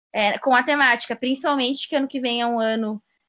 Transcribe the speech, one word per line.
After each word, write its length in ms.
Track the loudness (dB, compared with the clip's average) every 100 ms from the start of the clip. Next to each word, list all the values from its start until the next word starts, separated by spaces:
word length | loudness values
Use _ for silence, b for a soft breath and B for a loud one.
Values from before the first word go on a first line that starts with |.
| _
é, 260 | -2 0 0
com 160 | 2
a 80 | 4
temática, 540 | 4 4 4 2 -2 -6
principalmente 720 | -2 -2 0 0 -2 -4 -4
que 80 | -2
ano 100 | -2
que 140 | -2
vem 220 | -2 -2
é 40 | -2
um 140 | 0
ano, 420 | 0 -2 -4 -6 -12 _